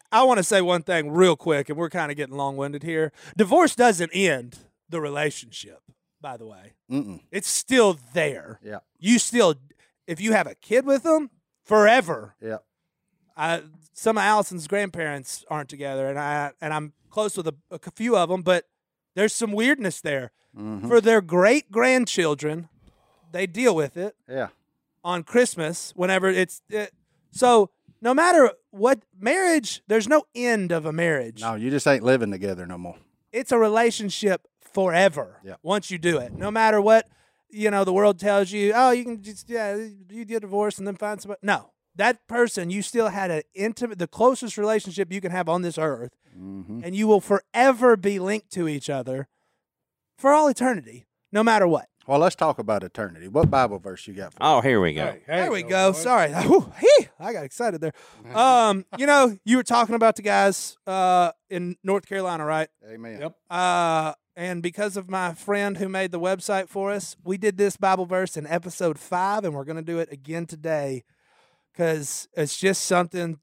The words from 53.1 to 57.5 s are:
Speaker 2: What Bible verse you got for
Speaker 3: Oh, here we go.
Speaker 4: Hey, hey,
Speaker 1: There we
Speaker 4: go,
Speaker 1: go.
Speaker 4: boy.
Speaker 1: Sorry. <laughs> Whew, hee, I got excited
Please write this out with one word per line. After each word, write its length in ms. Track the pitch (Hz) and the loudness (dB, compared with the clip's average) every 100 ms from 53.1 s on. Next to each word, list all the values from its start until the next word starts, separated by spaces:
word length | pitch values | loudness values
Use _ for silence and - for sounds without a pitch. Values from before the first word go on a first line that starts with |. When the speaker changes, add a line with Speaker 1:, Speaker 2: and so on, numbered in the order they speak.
| 82 92 | -12 -4
Speaker 2:
What 200 | 135 160 | 0 2
Bible 300 | 135 120 98 | 2 0 -2
verse 280 | 95 92 - | -12 -14 -16
you 40 | |
got 180 | 98 90 | -14 -14
for 60 | - | -2
Speaker 3:
Oh, 180 | 143 131 | 2 4
here 200 | 135 110 | 4 4
we 120 | 85 | 2
go. 120 | 76 - | 0 -4
Speaker 4:
Hey, 160 | - | -8
hey, 120 | - 175 | -6 -4
Speaker 1:
There 100 | 185 | -2
we 100 | 196 | -4
Speaker 4:
go, 60 | 165 | -2
Speaker 1:
go. 240 | 190 190 | 2 2
Speaker 4:
boy. 60 | 185 | 2
Speaker 1:
Sorry. 340 | 247 233 151 | 2 2 2
<laughs> 0 | |
Whew, 400 | 170 - - - - | 0 4 4 4 2
hee, 260 | 508 587 - - | 6 6 4 -6
I 120 | 190 | -10
got 120 | 202 | -8
excited 360 | 139 | -10